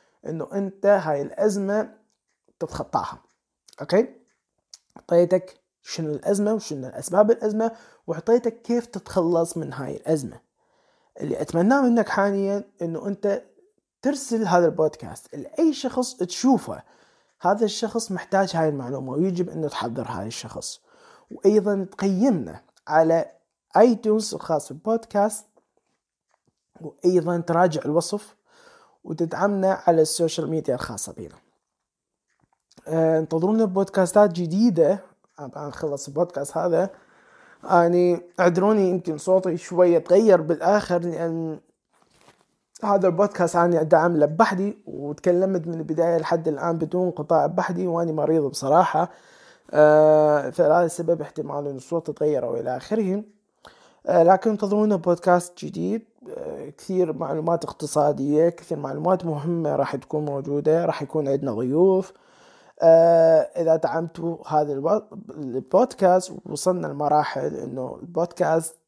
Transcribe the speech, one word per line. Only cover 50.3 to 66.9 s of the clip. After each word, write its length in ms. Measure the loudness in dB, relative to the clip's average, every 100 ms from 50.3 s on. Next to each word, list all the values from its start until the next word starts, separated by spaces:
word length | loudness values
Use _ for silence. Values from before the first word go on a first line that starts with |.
| 2 0
فلهذا 340 | 0 4 4
السبب 360 | 2 -2 -2 -2
احتمال 480 | -4 -10 -8 -8 -8
إن 80 | -10
الصوت 320 | -6 -6 -6
يتغير 360 | -4 -2 -2
وإلى 320 | -4 -6 -6 -8
آخره. 480 | -4 -4 -2 -4 -8 _ _ _ -20 _ _ _ 0
آه، 160 | 4
لكن 280 | 6 4 2
انتظرونا 460 | -2 -2 0 0 0
بودكاست 680 | 0 0 2 2 0 -10
جديد. 400 | -12 -6 -4 -6 -8 _ -18 -14
آه، 340 | -12 -12 -14
كثير 420 | -14 -4 0 0
معلومات 520 | -2 -6 -4 -2 -2
اقتصادية، 840 | -4 -10 -4 0 0 0 0 2 2
كثير 300 | 0 -8 -8
معلومات 460 | -8 -4 0 0
مهمة 520 | -2 -4 -4 -2 -2 -2
راح 200 | -2 -6
تكون 280 | -6 -6
موجودة، 600 | -4 -6 -4 -2 0 2
راح 180 | 0 -4
يكون 260 | -4 -4 -2
عندنا 240 | -2 -2
ضيوف. 600 | -4 -2 4 4 2 -2 _ _ _ _ _ _ 2
آه، 600 | 6 8 8 6 6 6
إذا 360 | 2 -2 2 2
دعمتوا 600 | 0 -2 -6 -6 -8 -8 -2
هذا 260 | 0 0
الو-، 300 | -2 0 -2 -4 -16 -18
البودكاست، 1000 | -12 -8 -8 0 2 2 2 4 4 0 -10 -12
وصلنا 400 | -4 -2 -2
لمراحل 680 | -4